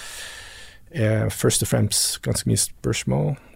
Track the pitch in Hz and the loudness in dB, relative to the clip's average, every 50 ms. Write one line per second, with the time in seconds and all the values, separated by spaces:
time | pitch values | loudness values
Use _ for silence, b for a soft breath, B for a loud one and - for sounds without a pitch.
0 | B B B B B B B B B B B B B B B B B B - 151 | B B B B B B B B B B B B B B B B B B -2 0
1 | 110 107 110 107 110 107 - - - 117 - - 110 - - 117 107 101 - - | 2 2 4 2 2 0 0 2 2 2 4 2 2 2 2 2 2 2 2 0
2 | - - - - - - 98 - - 120 113 101 - - - - - 123 113 - | 0 0 -2 -4 -2 -2 -2 0 2 2 2 2 2 -2 -4 -4 -2 -2 -2 -2
3 | - 127 131 139 147 151 139 - b b b | 0 0 0 0 0 0 -2 -4 b b b